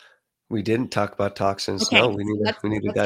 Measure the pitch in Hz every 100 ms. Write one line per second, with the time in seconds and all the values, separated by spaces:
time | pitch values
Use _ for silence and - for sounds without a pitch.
0 | - _ _ _ _ 110 98 113 127 -
1 | 101 - 101 - 98 98 - 98 104 226
2 | 123 101 104 104 107 - 104 107 104 101